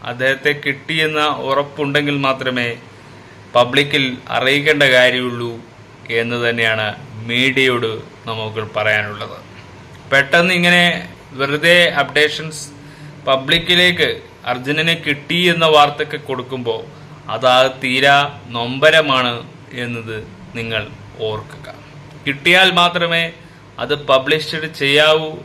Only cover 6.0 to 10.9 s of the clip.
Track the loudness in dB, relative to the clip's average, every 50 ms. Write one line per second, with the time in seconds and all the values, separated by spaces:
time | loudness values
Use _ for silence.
6 | -12 -4 -2 -2 -2 -2 -2 -2 0 -2 0 2 0 0 2 0 -2 -4 -6 -8
7 | -14 -16 -16 -14 -8 -4 0 0 2 2 2 2 2 2 2 0 -2 -4 -4 -6
8 | -12 -16 -20 -16 -10 -10 -8 -6 -8 -6 -6 -6 -8 -4 -4 -2 0 2 2 0
9 | 0 -4 -8 -10 -12 -12 -14 -16 -18 -20 -20 -20 -20 -20 -20 -20 -20 -20 -20 -20
10 | -6 0 2 2 2 4 2 2 2 2 0 2 2 4 4 4 4 2